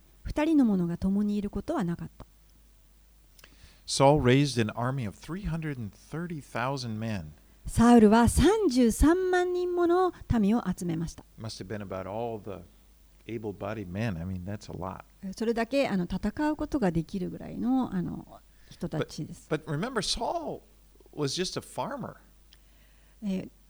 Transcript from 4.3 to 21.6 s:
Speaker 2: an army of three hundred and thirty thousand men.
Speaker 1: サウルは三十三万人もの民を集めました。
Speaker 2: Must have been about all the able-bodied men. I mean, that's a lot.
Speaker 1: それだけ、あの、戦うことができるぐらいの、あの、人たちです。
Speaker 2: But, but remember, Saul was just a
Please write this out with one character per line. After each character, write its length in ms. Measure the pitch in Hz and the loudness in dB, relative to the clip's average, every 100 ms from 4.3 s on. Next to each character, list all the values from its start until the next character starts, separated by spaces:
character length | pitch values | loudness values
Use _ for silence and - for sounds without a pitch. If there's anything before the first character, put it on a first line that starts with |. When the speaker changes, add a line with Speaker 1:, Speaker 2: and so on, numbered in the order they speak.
| 135 143 120 | 6 4 2
Speaker 2:
an 80 | 107 117 | 0 0
army 320 | 120 139 107 | -4 -2 -6
of 100 | - | -8
three 320 | - 180 190 | -10 -8 -6
hundred 300 | 165 156 131 | -6 -6 -6
and 120 | 104 - | -8 -12
thirty 440 | - 151 175 160 | -12 -10 -8 -10
thousand 600 | - 117 123 139 120 107 | -8 -4 -2 -2 -6 -6
men. 320 | 113 104 78 - _ _ - | -4 -6 -8 -14 _ _ -6
Speaker 1:
サ 300 | - 233 240 | 4 8 10
ウ 40 | |
ル 100 | 214 | 8
は 200 | 226 233 | 8 6
三 400 | - 302 440 381 | 6 6 6 4
十 220 | 247 233 | 4 2
三 400 | - 285 359 370 | 6 4 4 2
万 220 | 359 359 | 2 2
人 220 | 359 359 349 | 0 -2 0
も 120 | 339 | 2
の 260 | 359 359 - - 240 | 4 2 -2 -2 2
民 160 | 196 233 | 2 2
を 80 | - | 0
集 180 | 180 175 | -4 -4
め 100 | 160 | -4
ま 120 | 165 | -6
し 80 | - | -10
た。 100 | - - | -20 -14
Speaker 2:
Must 260 | 110 - 98 | -12 -12 -10
have 20 | |
been 140 | 107 | -10
about 260 | 98 95 92 | -8 -8 -8
all 320 | 107 120 113 | -6 -6 -8
the 200 | 101 90 87 _ _ _ _ _ - | -10 -12 -14 _ _ _ _ _ -10
able-bodied 640 | 113 107 95 98 110 92 | -8 -8 -6 -6 -6 -6
men. 280 | 92 117 85 | -4 -2 -4
I 60 | 90 | -6
mean, 200 | 92 90 | -8 -8
that's 260 | 104 - | -10 -10
a 60 | 95 | -10
lot. 260 | 90 - - _ 190 185 | -8 -10 -16 _ -12 -6
Speaker 1:
そ 100 | 226 | -2
れ 80 | |
だ 120 | 226 226 | -2 -2
け、 220 | 277 269 | 0 0
あ 100 | 190 | -2
の、 60 | |
戦 480 | 175 185 208 - 302 | -2 -4 -4 -2 -2
う 40 | 302 | -2
こ 120 | 294 | -4
と 120 | 294 | -2
が 120 | 190 | 0
で 120 | 170 | 0
き 140 | 160 196 | -4 -6
る 120 | 175 | -8
ぐ 100 | 165 | -8
ら 100 | - | -12
い 80 | 160 | -6
の、 340 | 226 262 247 | 0 0 0
あ 80 | 185 | -2
の、 240 | 165 - - 104 _ - - | -4 -6 -12 -20 _ -20 -20
人 180 | - 170 | -12 -8
た 160 | 156 - | -4 -6
ち 200 | - 151 | -6 -10
で 80 | |
す。 140 | - - | -12 -6
Speaker 2:
But, 160 | 151 - | -6 -4
but 140 | 147 | -4
remember, 220 | 226 247 | -4 -4
Saul 600 | - - 254 339 285 151 - _ - _ - | -4 -4 -4 -4 -6 -10 -12 _ -20 _ -14
was 200 | - 143 | -4 -4
just 240 | 151 185 | -2 -4
a 40 | - | -6